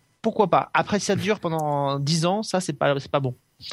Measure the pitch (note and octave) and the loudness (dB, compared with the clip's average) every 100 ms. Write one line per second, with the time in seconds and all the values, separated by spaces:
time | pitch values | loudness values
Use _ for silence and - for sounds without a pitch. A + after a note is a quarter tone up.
0 | _ _ A3+ - F#3+ D3 - D#3 E3 G3+ | _ _ -4 0 4 4 2 -2 0 0
1 | - F#3+ F3+ G#3+ E3+ D#3+ D3+ C#3+ C#3 C#3 | 0 0 0 -2 -2 -2 0 0 0 -2
2 | C#3 E3 F3 G3+ G#3+ F#3 F#3 D3 C#3+ C#3 | 0 0 2 0 -2 -2 -2 0 2 2
3 | - C#3+ C3 B2 _ _ - | 0 -2 -2 -6 _ _ -14